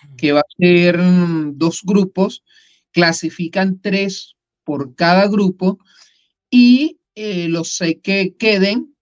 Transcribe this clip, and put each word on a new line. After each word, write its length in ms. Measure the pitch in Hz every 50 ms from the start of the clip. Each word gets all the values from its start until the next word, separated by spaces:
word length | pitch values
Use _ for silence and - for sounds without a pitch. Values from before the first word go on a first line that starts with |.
| _ 143 135
que 160 | - 156 147
va 80 | 143 147
a 160 | 147 - _ -
ser, 400 | 180 180 175 175 175 175 170 170
mm, 580 | 180 180 180 180 175 170 165 160 151 147 143
dos 240 | 139 160 165 165 -
grupos, 640 | - 180 208 202 190 185 - 185 190 220 - - _ _ _ _ _ _ _ _ _ _
clasifican 880 | _ 175 175 165 165 - - 160 - - 175 160 - 190 190 190 185 185
tres 560 | - - 185 196 196 196 196 - - - _ _ _ _ _ _ _
por 300 | - 147 143 139 127 127
cada 320 | - 170 170 180 185 202 208
grupo 500 | 208 202 202 185 185 - 185 190 196 - _ _ _ _ _ _ _ _ _ _ _ _ _ _
y, 480 | - 247 240 240 247 262 302 330 - _ _ _ _
eh, 340 | 214 214 214 190 175 170 165
los 280 | 165 170 160 - -
seis 220 | - 180 165 160 -
que 320 | - 196 196 196 190 185 -
queden 580 | - 226 220 208 190 190 202 208 254 330 - _ _